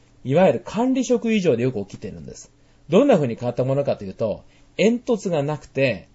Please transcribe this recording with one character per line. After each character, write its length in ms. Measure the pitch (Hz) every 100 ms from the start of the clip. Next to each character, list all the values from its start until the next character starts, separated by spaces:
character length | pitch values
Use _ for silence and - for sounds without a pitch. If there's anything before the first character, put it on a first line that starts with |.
| _ _
い 100 | 123
わ 120 | 151 185
ゆ 80 |
る 80 | 120
管 300 | - 190 262
理 100 | 262
職 280 | 254 240 226
以 80 | 220
上 160 | 175 117
で 80 |
よ 80 | 123
く 120 | 107 101
起 100 | -
き 40 |
て 100 | 104
る 100 | 82
ん 40 |
で 100 | 65
す。 180 | - - _ _ _ -
ど 160 | 170
ん 40 | 285
な 80 | 196
風 100 | 135
に 80 |
変 120 | 113 123
わ 60 |
っ 20 |
た 100 | 127
も 100 | 131
の 80 | 135
か 140 | 135 107
と 80 |
い 60 | 98
う 40 |
と、 300 | - 110 87 - _ _ -
煙 240 | 190 240
突 280 | - 220 196
が 140 | 160
な 160 | 143 151
く 80 | -
て、 420 | 131 135 95 -